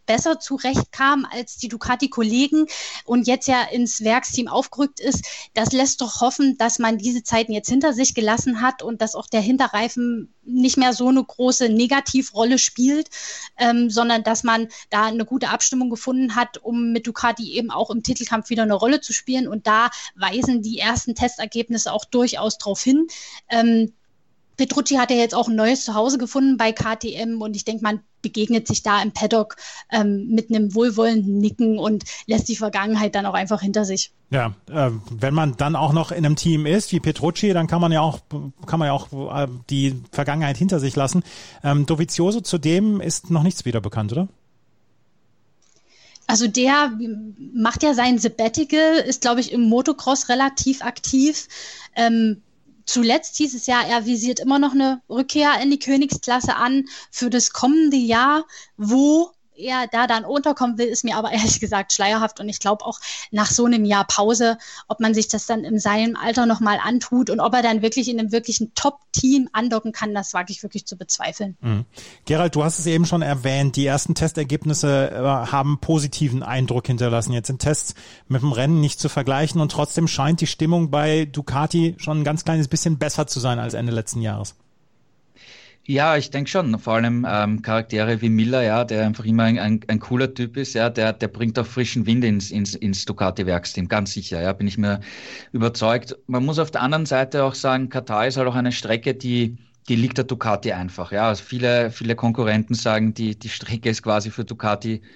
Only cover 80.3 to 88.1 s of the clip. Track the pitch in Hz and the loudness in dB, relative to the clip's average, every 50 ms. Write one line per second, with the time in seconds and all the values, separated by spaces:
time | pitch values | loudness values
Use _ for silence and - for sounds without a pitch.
80.3 | 170 - 165 - - - 165 160 175 170 165 143 143 147 151 156 156 160 156 147 | 2 0 0 -2 -2 -2 0 2 2 2 2 2 0 0 2 2 2 0 0 -2
81.3 | 131 151 139 - 123 143 156 156 - 170 165 165 175 - - 151 151 156 147 147 | -4 -8 -6 -2 -2 -2 0 0 2 2 2 2 0 -4 -6 -4 -2 0 0 0
82.3 | 156 165 - 170 165 160 147 131 165 - - 170 156 131 156 147 - - 151 - | -2 -2 -2 0 0 0 0 0 0 0 0 0 0 0 -2 -2 -2 -2 -4 -4
83.3 | - 127 120 127 123 117 113 113 113 113 120 117 113 113 110 - - 120 113 107 | -4 -2 -2 -2 -2 -2 -2 -4 -4 -4 -2 -2 -2 -2 -4 -4 -4 -4 -4 -4
84.3 | 104 104 101 - - _ _ _ _ _ _ _ _ _ _ _ _ _ _ _ | -4 -6 -8 -10 -12 _ _ _ _ _ _ _ _ _ _ _ _ _ _ _
85.3 | _ - - - - - - - - _ _ - 139 139 151 160 156 147 - - | _ -20 -20 -20 -20 -20 -20 -20 -20 _ _ -2 0 2 4 4 4 2 0 -2
86.3 | - 139 139 - - 190 170 120 110 104 - 117 110 113 117 120 120 120 123 82 | -4 -6 -4 -2 0 0 0 0 0 -2 0 0 2 2 2 2 2 0 0 0
87.3 | 101 107 104 104 107 107 - 110 110 113 113 - 107 107 110 113 | 0 2 2 2 0 -2 -2 -2 -2 -2 -2 -2 -2 0 0 0